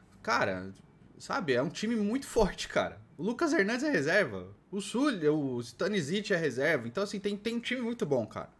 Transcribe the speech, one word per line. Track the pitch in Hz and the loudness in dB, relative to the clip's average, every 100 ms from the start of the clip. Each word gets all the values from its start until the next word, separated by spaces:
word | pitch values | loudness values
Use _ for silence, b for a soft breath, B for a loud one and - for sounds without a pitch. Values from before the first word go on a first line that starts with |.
| B - | B -10
Cara, | - 240 113 92 95 95 - - - - | 0 2 2 -2 -6 -14 -20 -20 -20 -16
sabe, | - 269 175 | -4 -2 2
é | 123 | 2
um | 156 | 2
time | - 214 233 | -2 -2 0
muito | 202 254 - | 0 -2 -2
forte, | - 196 - - | 2 2 2 -4
cara. | - 90 - - - | 0 -2 -4 -16 -6
O | |
Lucas | 175 247 339 | -4 0 2
Hernandes | 320 196 240 | 4 2 2
é | 302 | 2
reserva, | 254 139 190 165 95 90 101 _ | 2 4 4 2 -2 -10 -16 _
o | 196 | -8
Sul-, | 196 226 294 214 147 | -4 0 0 2 2
o | 156 139 123 | 2 2 -2
Stanisic | 117 - 190 208 139 196 202 | -6 -2 0 0 0 0 0
é | 180 | 2
reserva. | 160 123 143 156 117 | 2 2 2 2 0
Então, | 147 | -4
assim, | 196 202 | -4 -2
tem, | 208 202 | -4 -4
tem | 233 233 | -4 -4
um | |
time | 233 247 | -2 -4
muito | 233 240 160 | -2 -2 0
bom, | 135 107 | 0 0
cara. | - - - | -6 -12 -14